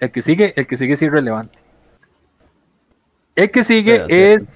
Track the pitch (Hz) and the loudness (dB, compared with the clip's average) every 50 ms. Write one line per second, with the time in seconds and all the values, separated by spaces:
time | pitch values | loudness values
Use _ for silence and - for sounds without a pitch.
0 | 131 123 - 123 - - 165 185 214 190 - 143 127 - 127 117 131 127 147 139 | -10 -8 -8 -6 -4 -2 0 0 0 -2 -2 -4 -6 -6 -6 -6 -4 -4 -4 -2
1 | 160 151 147 151 135 117 110 110 110 110 _ _ _ _ _ _ _ _ _ _ | -2 -2 -2 -2 -2 -4 -6 -8 -10 -14 _ _ _ _ _ _ _ _ _ _
2 | _ _ _ _ _ _ _ _ _ _ _ _ _ _ _ _ _ _ _ _ | _ _ _ _ _ _ _ _ _ _ _ _ _ _ _ _ _ _ _ _
3 | _ _ _ _ _ _ _ - 190 202 - 247 226 - 226 220 208 226 233 208 | _ _ _ _ _ _ _ -2 0 0 0 0 0 2 0 0 2 2 2 2
4 | - - 170 180 190 202 214 214 202 - _ | 2 0 2 4 4 4 4 2 0 -4 _